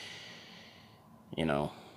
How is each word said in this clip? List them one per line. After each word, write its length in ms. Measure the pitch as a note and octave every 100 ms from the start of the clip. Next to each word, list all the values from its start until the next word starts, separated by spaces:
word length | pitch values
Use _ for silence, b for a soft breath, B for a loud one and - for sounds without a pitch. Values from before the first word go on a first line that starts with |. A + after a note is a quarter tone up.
| B B B B B B B B B B B - - -
you 80 |
know, 280 | D#2+ C#2+ D2+ B B